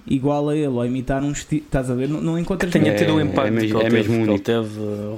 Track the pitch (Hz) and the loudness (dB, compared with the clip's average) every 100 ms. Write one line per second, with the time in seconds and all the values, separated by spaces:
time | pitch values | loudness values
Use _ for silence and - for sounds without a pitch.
0 | - 139 139 147 147 151 143 120 120 131 | -4 0 0 0 0 0 0 0 -2 -2
1 | 127 135 143 143 - 151 - 139 127 123 | -2 -2 -2 -4 -4 -6 -2 -4 -2 -2
2 | 139 151 165 165 170 185 180 170 156 - | -2 -2 -2 -2 -2 -2 0 4 4 4
3 | 165 156 147 - 107 113 110 110 113 117 | 2 2 2 0 0 0 2 2 4 2
4 | 104 117 110 98 101 117 107 107 104 104 | 2 2 2 2 2 0 0 -6 -6 -6
5 | 104 | -6